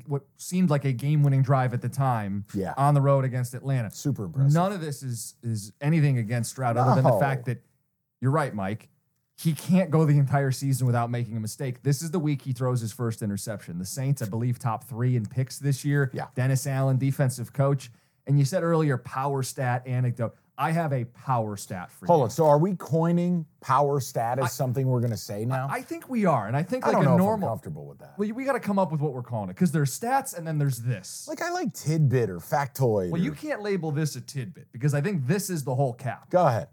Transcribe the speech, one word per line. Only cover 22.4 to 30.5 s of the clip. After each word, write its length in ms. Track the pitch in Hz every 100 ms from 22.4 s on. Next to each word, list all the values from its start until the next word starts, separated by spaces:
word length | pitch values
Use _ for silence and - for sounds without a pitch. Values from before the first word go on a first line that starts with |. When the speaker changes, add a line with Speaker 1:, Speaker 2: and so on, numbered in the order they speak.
| 156
Speaker 2:
are 140 | 147
we 160 | 185 185
coining 680 | - 160 165 175 175 175 156 _
power 400 | - 135 143 143
stat 380 | - 131 117 127
as 80 | 131
Speaker 1:
I, 20 |
Speaker 2:
something 360 | - 131 120 131
we're 140 | 123
gonna 160 | 120 104
say 280 | - 104 117
now? 220 | 131 139
Speaker 1:
I 120 | 247
think 280 | 262 330 -
we 160 | 247 185
are, 220 | 135 101
and 80 | 135
I 60 |
think, 240 | 180 254 -
Speaker 2:
I 40 |
Speaker 1:
like, 80 | 202
Speaker 2:
don't 40 |
Speaker 1:
a 40 | 151
Speaker 2:
know 60 | 170
if 40 |
I'm 40 | 190
Speaker 1:
normal 240 | 220 175
Speaker 2:
comfortable 380 | 113 - 76 71
with 100 | -
that. 140 | - -
Speaker 1:
Well, 120 | 208
we 140 | 233 269
gotta 140 | 254
come 180 | - 196
up 140 | 185
with 100 | 151
what 120 | 151
we're 100 | 127
calling 260 | 120 117 95
it, 60 | 90
'cause 160 | 180
there's 260 | 156 139 -
stats 380 | 233 269 269 175
and 80 |
then 120 | 160